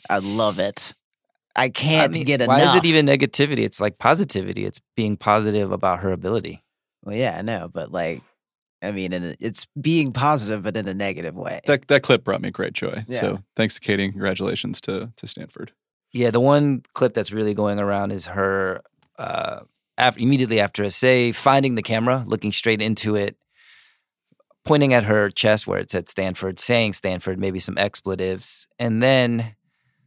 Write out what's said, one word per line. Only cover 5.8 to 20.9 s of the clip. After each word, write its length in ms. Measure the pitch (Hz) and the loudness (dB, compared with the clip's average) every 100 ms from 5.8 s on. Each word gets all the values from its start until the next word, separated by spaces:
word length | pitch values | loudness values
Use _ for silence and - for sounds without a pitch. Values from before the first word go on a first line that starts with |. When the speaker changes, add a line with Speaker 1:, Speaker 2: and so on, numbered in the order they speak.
| 95 90 | -2 0
Speaker 2:
her 120 | 95 | -2
ability. 500 | 90 92 113 82 85 _ _ _ _ | -2 -2 -4 -6 -14 _ _ _ _
Speaker 1:
Well, 120 | 101 107 | -8 -4
yeah, 200 | 123 82 | -4 -4
I 40 | |
know, 260 | 107 101 82 | -6 -6 -8
but, 180 | 85 60 | -10 -8
like, 320 | 87 82 67 - _ _ _ _ - | -6 -4 -6 -14 _ _ _ _ -12
I 100 | 95 | -8
mean, 200 | 98 92 | -6 -6
in 120 | 90 | -6
a, 100 | 85 - | -8 -8
it's 260 | 113 95 - 143 | -8 -8 -10 -4
being 320 | 151 165 139 | 0 2 0
positive, 500 | 120 143 147 107 107 | 0 2 2 -2 -4
but 140 | 101 110 | -4 -4
in 100 | 98 | -4
a 80 | |
negative 400 | 95 98 95 82 | -4 -6 -6 -8
way. 260 | 87 - 85 - | -8 -10 -6 0
Speaker 3:
That, 220 | 139 - | 0 2
that 140 | 143 | 2
clip 200 | - 120 | 4 2
brought 200 | - 98 | 2 -4
me 80 | 95 | -4
great 240 | - 92 | -6 -6
joy. 280 | - - - 113 | -6 -8 -8 -8
Speaker 1:
Yeah. 100 | 123 | -4
Speaker 3:
So 180 | 98 98 - - | -4 -4 -8 -2
thanks 180 | 110 | -2
to 60 | - | -2
Katie 240 | - 101 | -2 -2
and 80 | 98 | -2
congratulations 680 | 98 98 92 98 90 95 - | -2 -4 -2 -4 -4 -6 -6
to, 280 | - 95 117 - | -6 -8 -8 -14
to 100 | 113 | -12
Stanford. 460 | - - - 120 _ _ _ _ | -12 -14 -16 -16 _ _ _ _
Speaker 2:
Yeah, 180 | 120 120 | 0 2
the 100 | 117 | 4
one 420 | 131 147 147 127 - | 6 6 4 0 -4
clip 200 | - 127 | 0 0
that's 180 | 110 101 | 0 -4
really 220 | 107 107 | -2 -2
going 260 | 104 104 101 | 0 0 0
around 320 | 101 101 101 | 0 0 -2
is 140 | 98 92 | -6 -6
her, 560 | 98 98 98 95 92 - _ _ - | -2 0 0 -2 -6 -12 _ _ -12
uh, 420 | - - - - - _ _ - | -8 -6 -6 -10 -16 _ _ 0
af-, 200 | 123 113 | 2 2
immediately 440 | 120 139 120 113 | 2 2 2 2
after 240 | 101 - | 0 -2
a 60 | |
save, 460 | 104 | -4